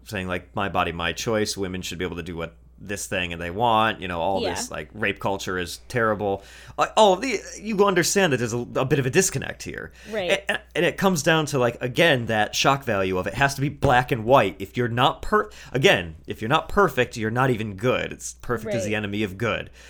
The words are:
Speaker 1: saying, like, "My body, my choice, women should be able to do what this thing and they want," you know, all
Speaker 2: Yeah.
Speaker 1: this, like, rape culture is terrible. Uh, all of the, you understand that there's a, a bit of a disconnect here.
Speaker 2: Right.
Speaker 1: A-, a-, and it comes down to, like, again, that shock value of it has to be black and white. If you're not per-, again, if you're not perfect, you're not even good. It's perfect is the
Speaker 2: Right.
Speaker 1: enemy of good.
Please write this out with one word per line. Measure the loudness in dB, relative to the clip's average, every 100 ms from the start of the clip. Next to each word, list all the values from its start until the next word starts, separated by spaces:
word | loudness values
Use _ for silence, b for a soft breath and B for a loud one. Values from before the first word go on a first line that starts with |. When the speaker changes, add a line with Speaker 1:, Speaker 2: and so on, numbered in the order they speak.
Speaker 1:
saying, | -10 -8 -4
like, | -6 -6
"My | -6 -2
body, | 0 -2
my | -2 -4
choice, | -4 -2 0 0 -2
women | -4 -6
should | -8 -6
be |
able | -6
to | -6
do | -8 -8
what | -10 -12 -20 -18
this | -10 -8 -6
thing | -4 -4
and | -6
they | -6
want," | -2 2 4 4 0
you | -4
know, | -2
all | 0 0
Speaker 2:
Yeah. | -2
Speaker 1:
this, | -6 -8
like, | -10 -12
rape | -4 -4 -2
culture | -4 -4 -4 -6
is | -6 -10 -6
terrible. | 0 0 0 -2 -4 B B B B
Uh, | 0 6
all | 6
of | 6
the, | 0 -6 -8 -12
you | -4 2
understand | 4 4 2 4 4
that | 2
there's | 0
a, | -4 -4 -2
a |
bit | 0 2
of | 2
a |
disconnect | 2 2 0 -6 -8
here. | -10 -10 -12 B B
Speaker 2:
Right. | -6 -2 -2 -2
Speaker 1:
A-, |
a-, | -6 -4 -2
and |
it | 0 2
comes | 2 2
down | 2 2 2
to, | 2
like, | 0 0
again, | -4 2 4 4 2
that | 0 0
shock | 2 2 2
value | 0 0 2 0
of | -2
it |
has | 0 0 0
to |
be | -4
black | 0 4 4 2
and | 0
white. | 4 6 4 0
If | -8 -4
you're | -2
not | 2 2 2
per-, | 0 0 0 B B
again, | 2 4 4 0 -10 -12
if | -8
you're | 0
not | 0 0
perfect, | 2 4 4 -2 -2
you're | -2
not | 0 2
even | 0 -4
good. | -2 0 0 -2
It's | -8 -14
perfect | -10 -6 -4 -4 -4
is |
the | -2
Speaker 2:
Right. | -2
Speaker 1:
enemy | -2 -2
of | -4 -2
good. | -2 -2 -6 B B